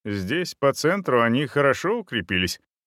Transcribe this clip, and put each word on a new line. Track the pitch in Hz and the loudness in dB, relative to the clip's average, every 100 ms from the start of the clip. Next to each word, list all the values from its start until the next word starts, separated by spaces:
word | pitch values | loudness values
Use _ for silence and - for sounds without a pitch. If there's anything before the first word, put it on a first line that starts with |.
| 107 | -6
Здесь, | 101 92 151 175 | -4 -2 -4 -4
по | - 139 | 0 0
центру, | 131 151 196 180 127 | 2 0 0 0 2
они | 117 120 143 | 2 2 0
хорошо | 147 139 127 175 233 | 2 2 2 -2 -4
укрепились. | 196 117 90 92 90 - _ _ | -4 -6 -2 0 0 -4 _ _